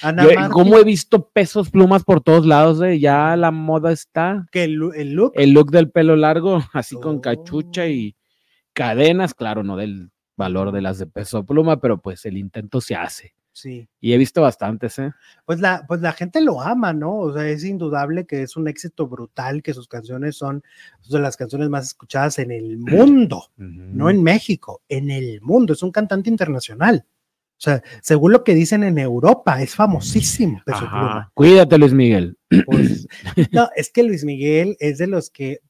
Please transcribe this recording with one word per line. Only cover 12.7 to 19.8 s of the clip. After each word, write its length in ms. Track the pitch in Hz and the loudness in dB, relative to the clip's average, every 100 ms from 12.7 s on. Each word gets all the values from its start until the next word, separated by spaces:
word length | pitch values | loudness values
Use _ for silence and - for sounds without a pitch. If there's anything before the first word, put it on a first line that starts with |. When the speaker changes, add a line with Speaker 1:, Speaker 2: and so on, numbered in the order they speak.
| 131 | -8
Speaker 2:
se 140 | - | -6
hace. 400 | 98 85 - - _ _ | -8 -10 -12 -20 _ _
Speaker 1:
Sí. 360 | _ 135 123 117 _ | _ -18 -18 -20 _
Speaker 2:
Y 120 | 113 | 0
he 60 | 120 | 2
visto 220 | 131 - | 2 2
bastantes, 580 | 147 - 101 113 120 - | 0 0 -6 -8 -10 -8
¿eh? 120 | 135 - _ _ | -10 -12 _ _
Speaker 1:
Pues 140 | - 165 | -10 -4
la, 260 | 190 180 147 | -4 -4 -6
pues 120 | 170 | -6
la 120 | 170 | -6
gente 280 | 151 175 320 | -6 -6 -2
lo 200 | 302 - | -2 -2
ama, 320 | 151 240 208 | -4 -4 -4
¿no? 240 | 156 156 214 | -4 -6 -6
O 160 | 165 | -6
sea, 160 | 143 151 | -6 -6
es 160 | 151 | -8
indudable 600 | 180 196 165 143 143 165 | -8 -8 -6 -6 -6 -8
que 180 | 175 139 | -8 -10
es 120 | 135 160 | -10 -8
un 120 | 156 | -10
éxito 400 | 147 175 - 143 | -10 -14 -10 -10
brutal, 560 | 123 117 - 127 147 | -10 -16 -12 -10 -10
que 100 | 156 | -10
sus 140 | 131 | -12